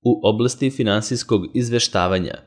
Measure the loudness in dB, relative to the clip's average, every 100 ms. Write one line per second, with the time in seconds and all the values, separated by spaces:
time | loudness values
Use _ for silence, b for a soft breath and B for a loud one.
0 | 2 2 2 2 -2 0 -4 0 0 0
1 | -2 -6 0 0 0 -2 0 0 0 0
2 | 0 0 -2 -8